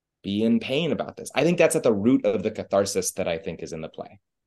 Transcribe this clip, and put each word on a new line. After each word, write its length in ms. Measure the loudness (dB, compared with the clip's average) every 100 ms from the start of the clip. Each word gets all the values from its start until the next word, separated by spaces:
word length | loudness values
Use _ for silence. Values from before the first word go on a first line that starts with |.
| _ _
be 180 | -6 0
in 160 | 2 0
pain 320 | 0 -2 -2
about 260 | -2 -6 -10
this. 140 | -6
I 100 | 0
think 120 | 2 4
that's 200 | 4 4
at 80 |
the 80 | 2
root 340 | 2 4 4 2
of 160 | 0
the 80 | -2
catharsis 640 | -4 -2 0 0 -2 -4
that 160 | -2 -4
I 100 | -4
think 240 | -6 -10
is 100 | -10
in 80 | -10
the 80 | -12
play. 300 | -12 -16 -18 _ _